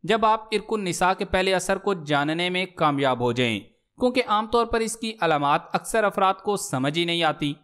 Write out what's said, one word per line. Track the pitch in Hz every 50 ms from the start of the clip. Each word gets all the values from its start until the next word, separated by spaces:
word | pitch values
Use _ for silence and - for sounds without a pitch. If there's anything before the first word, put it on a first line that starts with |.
| -
जब | 165 214 220 226
आप | 214 220 226 226 -
इरकुन | 214 208 214 - 226 214
निसा | 202 175 170 - 190 180 190
के | 185 202
पहले | 190 - 185 190 190 190
असर | 180 175 - 190 190
को | - 202 196 180 151
जानने | 143 151 143 143 151 160 170 175 180
में | 180 185 185 180 -
कामयाब | - 165 151 143 139 139 131 127 120
हो | 123 123
जाएं, | 117 123 127 117 110 98 - - _ _ _ _ _ -
क्योंकि | 247 247 247 254 233 -
आमतौर | 208 208 226 214 240 240 233
पर | 226 233 226 226
इसकी | 220 220 - 240 220 220 -
अलामात | 175 165 156 147 143 143 147 165 - - -
अक्सर | 180 - - - 226 214
अफराद | 202 190 - 196 185 190 -
को | - 208 202 190 -
समझ | - - 131 131 143 147
ही | 170 170
नहीं | 170 170 170 165
आती। | 156 147 - 156 143 147 -